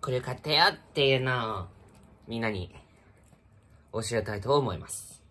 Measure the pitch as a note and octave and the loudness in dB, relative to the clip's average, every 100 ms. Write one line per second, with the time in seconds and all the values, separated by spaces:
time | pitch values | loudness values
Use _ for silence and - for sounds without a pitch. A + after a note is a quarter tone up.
0 | - B2+ B2+ B2+ D3+ D3+ F3+ - - - | -2 -2 -4 -8 0 4 4 2 -8 2
1 | C#3 C3+ C3 B2+ A2+ G2+ F2+ - - - | 4 4 2 0 -2 -4 -8 -14 -20 -20
2 | - - - A2+ A2+ G2+ F2 - - _ | -20 -20 -8 -4 -2 -2 -8 -14 -20 _
3 | _ _ _ _ _ - _ - _ - | _ _ _ _ _ -20 _ -20 _ -8
4 | A2 A#2 G#2+ G#2 G#2+ D3 B2 F2 - - | -2 -2 -2 -4 2 4 4 -4 -8 -10
5 | - - _ | -12 -18 _